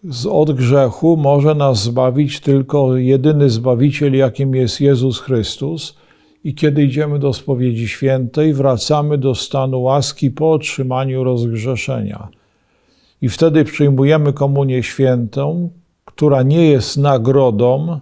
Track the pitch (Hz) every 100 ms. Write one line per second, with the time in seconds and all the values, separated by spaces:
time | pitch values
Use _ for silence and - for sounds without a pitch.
0 | 185 123 147 190 151 131 123 139 135 -
1 | 160 165 139 143 143 151 143 120 107 120
2 | 127 127 147 147 - 139 131 147 135 127
3 | 127 135 135 151 143 113 127 120 143 139
4 | 147 135 135 107 135 131 123 - 139 135
5 | 131 117 - 127 101 - 139 160 - -
6 | _ _ _ _ - 143 151 143 143 127
7 | 151 147 143 127 - 131 127 117 113 -
8 | 135 131 123 135 156 143 135 123 - 151
9 | 147 147 135 123 - 139 131 131 127 139
10 | 139 - 139 - 156 156 - - 131 127
11 | 135 131 127 123 117 113 113 123 - 127
12 | 101 104 107 _ _ _ _ _ _ _
13 | _ _ 131 - 165 156 147 - 147 135
14 | 139 156 147 139 139 139 139 127 120 -
15 | 131 127 117 139 139 170 175 - _ _
16 | - - 151 139 131 156 165 139 113 -
17 | 143 135 113 135 131 104 123 135 160 160